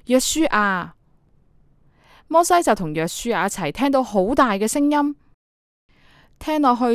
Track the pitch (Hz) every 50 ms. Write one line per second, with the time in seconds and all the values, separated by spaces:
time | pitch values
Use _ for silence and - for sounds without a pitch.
0 | - - 247 262 254 - - 302 320 - - 208 208 202 190 180 170 170 - _
1 | _ _ _ _ _ _ _ _ _ _ _ _ _ _ _ _ _ _ _ _
2 | _ _ _ _ _ - 311 330 349 - 359 349 339 269 220 202 185 156 151 160
3 | 160 165 - - - 233 214 170 175 202 - - 175 143 - - 262 285 269 262
4 | 254 - 208 202 185 208 294 294 277 240 196 196 214 220 - 294 285 294 294 294
5 | 285 294 285 _ _ _ _ _ _ _ _ _ _ _ _ _ _ _ _ _
6 | _ _ _ _ _ _ _ - - 311 311 302 294 254 247 226 254 240